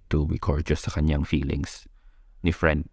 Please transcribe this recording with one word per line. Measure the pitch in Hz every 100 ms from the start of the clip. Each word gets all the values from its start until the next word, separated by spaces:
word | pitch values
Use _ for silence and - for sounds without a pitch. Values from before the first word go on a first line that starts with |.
| -
to | 78 80
be | 82
courteous | - 73 82 - -
sa |
kanyang | 76 76 73 76
feelings | - 69 71 - - - - - - - - 85
ni |
friend, | - 80 76 -